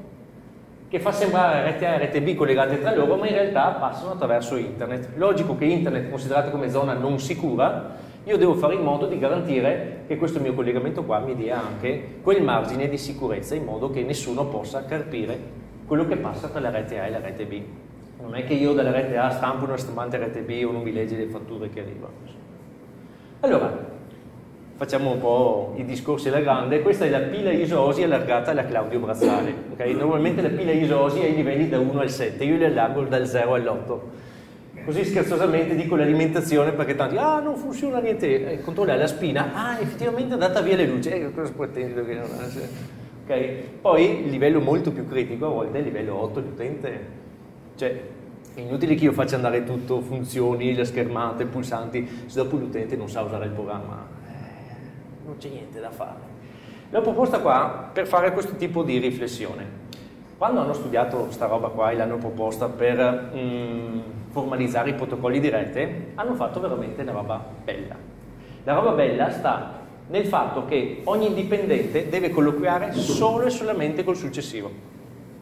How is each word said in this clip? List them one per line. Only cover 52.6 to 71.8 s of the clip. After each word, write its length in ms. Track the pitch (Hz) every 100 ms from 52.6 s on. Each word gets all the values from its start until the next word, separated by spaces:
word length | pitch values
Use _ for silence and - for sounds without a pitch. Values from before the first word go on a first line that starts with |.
| 123 110 110
non 140 | 123 101
sa 140 | 113
usare 240 | 104 104 104
il 60 |
programma, 540 | 104 101 104 104 107 - - -
eh, 460 | - - - - - - - - -
non 140 | 156 147
c'è 100 | 143
niente 320 | 131 107 113
da 100 | 113
fare. 300 | - - - - - - - - - -
L'ho 100 | 220
proposta 380 | 220 233 214 226
qua 500 | 151 131 127 - -
per 160 | 190 -
fare 260 | 175 180
questo 220 | 185 190 -
tipo 260 | 175 165
di 160 | 143 123
riflessione. 840 | 123 120 117 - 98 78 101 - - - - - - -
Quando 240 | 220 233
hanno 140 | 143
studiato 540 | - - 117 123 127 107
sta 160 | - 113
roba 220 | 113 113
qua 220 | 110 110
e 60 | 117
l'hanno 220 | 113 120
proposta 500 | 117 110 110 110 120
per, 640 | 120 120 123 123 123 -
mm, 640 | 135 123 120 120 117 117 113 110 107 -
formalizzare 560 | 143 131 127 123 120 139
i 40 |
protocolli 440 | 131 127 123 123 139
di 100 | 143
rete, 600 | 110 95 127 160 - - -
hanno 180 | 233
fatto 240 | 247 113 180
veramente 440 | 185 120 113 139
una 100 | 127
roba 320 | 104 107 107 - -
bella. 320 | - 98 98 - - - - - - -
La 100 | 135
roba 160 | 156 220
bella 400 | 165 131 123 160
sta 520 | - 143 107 101 - - - -
nel 180 | 185 196
fatto 380 | 165 - 139
che 380 | 131 143 113 -
ogni 280 | - 214 214
dipendente 760 | 185 196 202 196 147